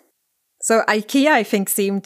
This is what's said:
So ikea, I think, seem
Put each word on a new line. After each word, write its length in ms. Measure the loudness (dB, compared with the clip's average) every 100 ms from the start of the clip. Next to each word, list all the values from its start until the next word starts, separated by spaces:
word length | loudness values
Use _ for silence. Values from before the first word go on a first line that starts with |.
| _ _ _ _ _ _
So 180 | -2 0 2
ikea, 400 | -2 0 0 4
I 160 | 2
think, 260 | 2 -2 -2
seem 320 | -2 -2 -2